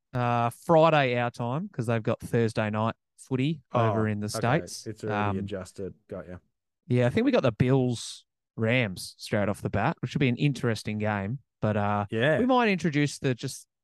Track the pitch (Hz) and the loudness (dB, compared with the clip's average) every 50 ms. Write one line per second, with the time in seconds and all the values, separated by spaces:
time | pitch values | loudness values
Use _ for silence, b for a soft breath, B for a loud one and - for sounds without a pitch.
0 | _ _ - 127 123 120 120 120 117 120 - - - - 170 160 156 165 156 147 | _ _ -4 -2 0 2 2 2 0 0 -2 -4 0 4 6 8 8 8 6 4
1 | 139 127 123 120 120 120 - - 123 117 123 151 190 208 - - 117 110 117 113 | 4 2 2 0 -2 -2 -4 -4 -4 -4 -4 -4 -6 -6 -6 -4 -2 0 0 0
2 | 110 120 113 - - - - 120 117 110 113 - 110 107 107 107 110 113 - _ | 0 -2 -4 -4 -4 -2 0 2 2 2 0 0 -2 0 0 0 0 -2 -2 _
3 | _ _ _ - - - 131 127 131 147 160 147 - _ - 123 117 113 104 110 | _ _ _ -20 -10 -6 -2 -2 0 -2 -2 -4 -6 _ 0 2 2 2 2 2
4 | 110 107 107 104 104 104 107 113 107 117 131 165 90 - - - - 120 104 - | 0 0 0 -2 -4 -4 -4 -2 0 0 0 0 0 -4 -12 -14 -12 -12 -12 -10
5 | - 110 107 104 104 104 101 98 101 98 101 95 92 - - - 98 90 - _ | -6 -4 -2 0 0 0 -2 -2 -4 -6 -6 -8 -10 -10 -12 -10 -10 -10 -10 _
6 | _ - 104 92 78 82 90 87 _ _ _ _ _ _ _ _ _ - 127 123 | _ -14 -14 -12 -12 -12 -16 -18 _ _ _ _ _ _ _ _ _ 0 2 2
7 | 123 120 - 220 233 285 240 226 143 127 113 - 135 123 135 135 127 123 120 - | 2 2 2 2 2 2 2 2 2 2 2 2 2 4 4 4 2 2 -2 -4
8 | - - - - - _ _ _ _ _ _ - 113 113 120 127 120 101 90 92 | -6 -12 -16 -18 -20 _ _ _ _ _ _ -2 0 2 2 2 2 0 -4 -8
9 | - - - - - - - 107 101 98 98 - - 107 - 104 104 139 170 - | -12 -16 -16 -16 -8 -2 0 0 0 0 -2 -2 -4 -4 -2 0 0 0 -2 -4
10 | - 127 - 147 147 127 120 - 151 147 135 - - 120 110 104 - - 107 107 | -6 -6 -2 0 0 2 2 2 0 0 0 0 -2 -2 -2 -4 -4 -6 -6 -4
11 | 104 107 107 101 98 98 117 143 _ _ _ _ - 110 104 107 101 101 104 104 | -2 -2 -2 -2 -4 -6 -6 -8 _ _ _ _ -2 0 0 0 0 0 0 -2
12 | 101 - - 110 117 147 160 156 240 254 269 247 240 214 196 170 156 175 135 147 | -2 -2 -2 0 0 2 2 2 2 2 2 2 2 2 0 0 0 0 0 0
13 | 147 143 - - - 139 127 - - 131 - - - _ _ _ | 0 0 -2 -2 -2 -2 -2 -2 -4 -10 -10 -12 -18 _ _ _